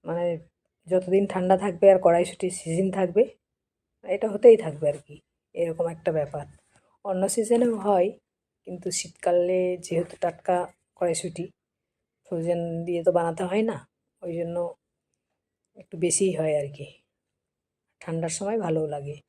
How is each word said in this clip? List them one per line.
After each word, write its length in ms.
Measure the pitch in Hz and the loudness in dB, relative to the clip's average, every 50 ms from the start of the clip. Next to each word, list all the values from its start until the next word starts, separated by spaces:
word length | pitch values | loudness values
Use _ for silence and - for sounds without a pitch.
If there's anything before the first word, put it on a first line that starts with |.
| _ | _
মানে, 200 | 165 165 175 175 175 170 160 165 _ _ _ _ _ _ _ _ | -6 -4 -2 -2 -2 -4 -4 -10 _ _ _ _ _ _ _ _
যতদিন 380 | 165 185 185 185 180 185 196 202 196 | -2 -2 -2 0 2 2 2 2 0
ঠান্ডা 240 | - 185 180 180 190 185 196 | -2 -2 2 2 2 2 2
থাকবে 220 | 208 180 175 - 196 | -4 -2 6 6 8
আর 60 | 190 185 185 | 8 8 6
কড়াইশুঁটির 480 | 175 170 170 175 175 - - 196 180 180 - | 4 4 4 2 -2 -4 -6 -6 -6 -6 -8
সিজন 300 | - 165 160 175 190 190 185 190 | -8 -4 -2 0 0 0 0 -2
থাকবে, 240 | 190 175 175 202 254 277 - _ _ _ _ _ _ _ _ _ _ _ _ _ - 202 185 | -2 0 2 2 0 0 -2 _ _ _ _ _ _ _ _ _ _ _ _ _ -6 -6 -4
এটা 120 | 202 - 214 | -2 -2 -4
হতেই 240 | 196 208 214 240 226 214 220 | -4 8 10 10 10 10 6
থাকবে 220 | 160 143 147 156 147 | -6 -6 -2 -2 -2
আর 60 | 143 - - | -2 -4 -10
কি, 100 | _ 147 - _ _ _ _ _ _ _ - | _ -20 -20 _ _ _ _ _ _ _ -4
এরকম 260 | 170 165 160 165 170 170 165 | -4 -4 -2 -2 -4 -4 -4
একটা 160 | 165 - 180 160 156 | -4 -4 -2 -2 0
ব্যাপার। 280 | 147 139 - 151 143 - - _ _ _ _ _ _ _ _ _ _ | -2 -4 -6 -10 -12 -12 -18 _ _ _ _ _ _ _ _ _ _
অন্য 180 | 202 190 185 190 190 - | -6 -2 -2 -2 0 0
সিজনেও 400 | 240 214 214 240 233 240 240 226 208 190 | -2 0 2 2 2 2 2 0 -2 0
হয়, 220 | 208 202 185 175 202 - - _ _ _ _ _ _ _ _ _ | 2 2 4 2 0 -2 -8 _ _ _ _ _ _ _ _ _
কিন্তু 240 | - 180 175 180 185 180 - | -16 -14 -10 -8 -6 -6 -6
শীতকালে 600 | - 170 - _ - 180 175 175 175 180 185 185 180 180 180 175 170 | -8 -10 -14 _ -2 2 2 2 2 2 2 2 2 0 -2 -4 -6
যেহেতু 280 | - 175 165 175 170 - - | -4 -4 -4 -4 -4 -6 -4
টাটকা 340 | - 175 165 - _ - 180 180 180 - _ _ _ _ _ _ | -4 -4 -4 -4 _ 0 0 0 0 -4 _ _ _ _ _ _
কড়াইশুঁটি, 460 | 180 175 165 160 - 175 - - 170 196 _ _ _ _ _ _ _ _ _ _ _ _ _ _ _ | -2 -2 -2 -2 -6 -8 -8 -8 -10 -10 _ _ _ _ _ _ _ _ _ _ _ _ _ _ _
ফ্রোজেন 360 | - 180 165 165 170 175 170 170 170 165 170 170 | -8 -6 -4 -2 -2 -2 -2 -2 -4 -6 -6 -6
দিয়ে 140 | 175 175 170 165 | -4 -4 0 2
তো 40 | 180 170 170 | 2 2 2
বানাতে 240 | 170 170 165 165 190 175 | 0 0 -2 -4 -4 -2
হয় 140 | 190 214 220 226 | 0 0 0 0
না, 60 | 196 139 - _ _ _ _ _ _ _ | -2 -6 -12 _ _ _ _ _ _ _
ওই 100 | - 175 165 170 | -10 -8 -6 -6
জন্য 180 | 170 170 170 175 175 170 - _ _ _ _ _ _ _ _ _ _ _ _ _ _ _ _ _ _ _ _ - | -6 -4 -4 -4 -4 -6 -8 _ _ _ _ _ _ _ _ _ _ _ _ _ _ _ _ _ _ _ _ -20
একটু 140 | - _ - 165 175 | -20 _ -6 -4 -2
বেশিই 300 | 175 - - 196 190 165 156 | -2 0 2 0 0 0 0
হয় 180 | 160 156 151 147 | -2 0 0 -2
আর 60 | 143 143 139 | -2 -4 -10
কি। 100 | - 135 - - _ _ _ _ _ _ _ _ _ _ _ _ _ _ _ _ _ _ _ _ _ | -14 -16 -18 -18 _ _ _ _ _ _ _ _ _ _ _ _ _ _ _ _ _ _ _ _ _
ঠান্ডার 320 | - - 165 165 165 165 165 - | -10 -6 -6 -4 -4 -4 -6 -6
সময় 200 | 202 196 226 226 196 | -4 -4 -4 -2 -2
ভালোও 220 | 170 160 156 156 151 147 | -2 -2 -2 -2 -4 -6
লাগে। 220 | 147 139 143 151 - _ | -8 -10 -12 -14 -14 _